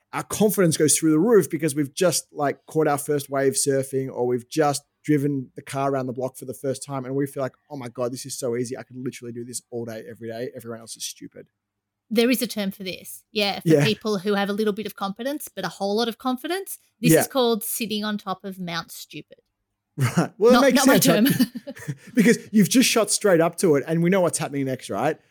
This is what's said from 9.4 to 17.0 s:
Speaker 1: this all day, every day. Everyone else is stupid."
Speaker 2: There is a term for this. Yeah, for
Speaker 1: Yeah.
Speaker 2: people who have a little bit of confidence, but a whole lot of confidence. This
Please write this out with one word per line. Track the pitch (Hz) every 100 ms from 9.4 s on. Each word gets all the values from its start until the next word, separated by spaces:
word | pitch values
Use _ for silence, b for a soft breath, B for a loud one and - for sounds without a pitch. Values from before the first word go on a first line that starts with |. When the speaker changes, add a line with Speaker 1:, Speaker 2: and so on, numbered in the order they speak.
| 120
Speaker 1:
this | 117 -
all | 120 117
day, | 110 117
every | 107 113
day. | 113 127
Everyone | 127 113 113
else | 113 -
is | -
stupid." | - 117 - - _ _ _ _ _ -
Speaker 2:
There | 226 233
is | 254
a | 240
term | 220 196
for | -
this. | 185 - - - _
Yeah, | 214 202 185
for | 170
Speaker 1:
Yeah. | 151 143
Speaker 2:
people | 202 220 202
who | 196
have | 202 202
a |
little | 202 214
bit | 202 202
of | -
confidence, | 196 196 247 302 -
but | -
a | 180
whole | - 196 208
lot | 233
of | 214
confidence. | 262 254 311 370 392 - _
This | -